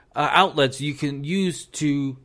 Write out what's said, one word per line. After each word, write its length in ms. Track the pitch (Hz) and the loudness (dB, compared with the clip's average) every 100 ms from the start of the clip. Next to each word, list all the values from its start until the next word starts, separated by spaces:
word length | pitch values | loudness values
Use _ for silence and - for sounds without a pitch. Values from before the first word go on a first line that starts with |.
| _ - | _ -4
uh, 140 | 143 | 2
outlets 500 | 170 185 156 135 - | 4 4 4 2 2
you 140 | 147 139 | -6 -4
can 280 | 147 139 | -4 -4
use 420 | 143 190 185 - - | -4 0 0 -2 -10
to 520 | - 151 143 135 131 | -4 0 0 -2 -6